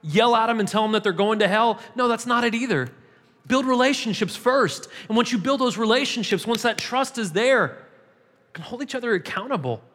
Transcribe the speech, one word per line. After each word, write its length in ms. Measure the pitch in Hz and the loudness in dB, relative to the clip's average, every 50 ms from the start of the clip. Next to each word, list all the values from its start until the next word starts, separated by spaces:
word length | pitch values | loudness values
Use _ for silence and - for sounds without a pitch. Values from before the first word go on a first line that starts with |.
Yell 320 | - 156 147 208 226 240 240 | -8 2 2 4 4 6 4
at 140 | 226 220 226 | 4 2 2
'em 100 | 233 220 | 0 0
and 80 | 202 190 | 0 0
tell 160 | - 214 220 | 0 0 0
'em 80 | 214 | 2
that 100 | 214 214 | 0 0
they're 100 | 208 214 | 0 0
going 260 | 180 165 202 208 220 214 | 0 2 2 2 2 2
to 100 | 214 185 | 2 2
hell? 300 | 196 214 233 233 208 - - - - | 2 2 2 2 0 -4 -8 -12 -4
No, 140 | 240 247 240 | -2 0 0
that's 180 | 233 226 - | 0 -2 -2
not 180 | 240 240 240 240 | -2 0 2 2
it 100 | 233 214 | 0 0
either. 340 | 226 247 247 190 143 127 127 - - - _ _ _ _ _ _ _ _ | -2 -2 -2 -2 -2 -2 -4 -8 -18 -20 _ _ _ _ _ _ _ _
Build 200 | 131 151 160 269 | 0 0 0 2
relationships 680 | 254 254 240 254 269 285 - - 226 190 - 220 180 - | 2 2 4 4 2 2 0 -2 -4 -2 -2 -2 -4 -4
first. 520 | - - 247 254 277 240 151 - - - - - - - - | -2 0 2 2 2 2 0 -2 -8 -14 -16 -18 -20 -10 -2
And 80 | 214 | 0
once 160 | 226 240 240 | 0 2 2
you 60 | 240 220 | 0 -2
build 220 | 170 262 277 262 | 0 0 0 2
those 180 | 254 247 - 202 | 2 0 0 0
relationships, 680 | 226 214 226 262 277 - - 240 202 - 208 175 - | 2 2 2 2 2 -2 -4 -4 -2 -2 -2 -2 -2
once 160 | 226 233 220 | -2 -4 0
that 160 | - 240 220 - | 0 0 -2 -2
trust 400 | - - 247 262 269 262 - 240 | -6 -4 -2 -2 -2 -2 -4 -6
is 140 | 220 180 | -6 -2
there, 460 | 151 196 226 262 269 240 185 131 - - | -2 0 2 4 4 4 2 0 -4 -12
you 720 | - - _ _ _ _ _ _ _ _ _ _ _ _ | -20 -20 _ _ _ _ _ _ _ _ _ _ _ _
can 120 | _ - 165 | _ -16 -12
hold 180 | - 226 240 | -12 -8 -10
each 120 | 285 - - | -8 -6 -6
other 200 | 262 233 240 220 | -6 -2 0 0
accountable. 680 | 180 147 - - 185 202 262 277 196 131 127 117 110 - _ | 0 -2 -4 -8 -8 -4 -4 -6 -4 -2 -4 -6 -6 -8 _